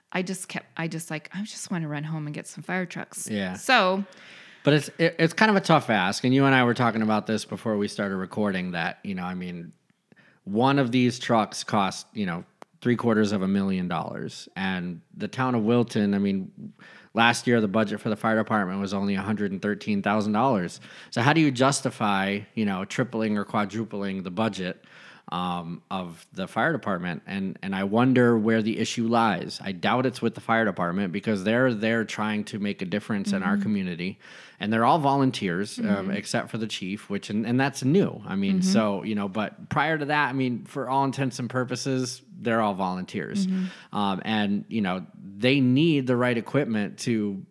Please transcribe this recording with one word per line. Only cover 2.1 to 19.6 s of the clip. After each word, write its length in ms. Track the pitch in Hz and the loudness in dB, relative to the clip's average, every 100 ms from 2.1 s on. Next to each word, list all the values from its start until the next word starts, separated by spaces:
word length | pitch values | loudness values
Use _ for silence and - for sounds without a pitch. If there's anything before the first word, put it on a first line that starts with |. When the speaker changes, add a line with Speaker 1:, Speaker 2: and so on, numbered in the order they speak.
| 160 147 | -6 -6
Speaker 1:
and 80 | |
get 140 | 147 - | -8 -12
some 160 | - | -12
fire 200 | 156 185 | -6 -4
trucks." 440 | 175 - - - - | -4 -8 -12 -10 -6
Speaker 2:
Yeah. 240 | 208 190 | -4 -4
Speaker 1:
So 500 | 185 - 254 185 190 202 - - - - - | -4 2 4 4 2 -4 -10 -20 -20 -20 -2
Speaker 2:
But 80 | - | 4
it's, 160 | 147 - - | 4 2 0
it, 160 | 165 - | 0 4
it's 120 | 165 | 2
kind 160 | - 220 | 6 6
of 80 | 196 | 6
a 40 | |
tough 300 | - 156 - | 6 6 6
ask. 340 | 107 92 104 | 2 2 2
And 100 | 127 | 4
you 100 | 131 | 6
and 120 | 139 131 | 6 6
I 80 | |
were 100 | 120 | 6
talking 280 | 117 120 113 | 4 2 2
about 260 | 110 107 101 | 2 2 0
this 160 | 107 | -4
before 320 | - 95 117 104 | -4 -6 -2 -2
we 80 | 101 | -2
started 300 | - 101 95 | -2 -4 -4
recording 560 | 90 - 104 95 90 | -6 -2 -2 -2 -4
that, 260 | 87 85 - | -4 -4 -6
you 100 | 104 | -8
know, 80 | 92 | -8
I 120 | 90 | -6
mean, 380 | 92 90 87 85 - _ _ _ _ _ _ | -8 -8 -10 -14 -18 _ _ _ _ _ _
one 380 | - 104 131 143 | -4 0 4 4
of 100 | 123 | 2
these 300 | 127 123 120 | 4 2 2
trucks 420 | - 120 104 - | 2 2 2 -4
cost, 460 | - 110 95 - - | -2 0 0 -4 -10
you 120 | - 95 | -6 -4
know, 160 | 85 92 - - _ | -4 -8 -18 -20 _
three 160 | 123 117 | 0 2
quarters 340 | 120 107 107 | 2 2 2
of 120 | 104 | 2
a 60 | 95 | 0
million 380 | 98 98 92 90 | 0 0 0 -2
dollars. 640 | 82 80 - - - - - | -4 -4 -8 -10 -12 -14 -6
And 460 | 95 92 87 82 - - | -4 -4 -6 -10 -14 -10
the 120 | 101 | -8
town 260 | - 127 | -2 0
of 80 | 120 | 2
Wilton, 520 | 107 120 117 113 101 | 4 4 2 2 2
I 40 | 101 | 2
mean, 320 | 101 98 95 - - - - - - | 0 0 -4 -12 -16 -18 -20 -20 -4
last 320 | 110 117 117 - | 4 4 4 2
year, 140 | 120 | 2
the 80 | 107 | 4
budget 320 | 107 104 107 | 2 0 -2
for 80 | 120 | -4
the 80 | 104 | -2
fire 200 | 113 110 | 0 0
department 440 | 107 107 92 95 | 2 0 0 -2
was 120 | 98 | -4
only 200 | 98 101 | -2 -2
a 60 | 98 | -2
hundred 320 | 95 104 104 | -2 -2 -2
and 100 | 95 | -2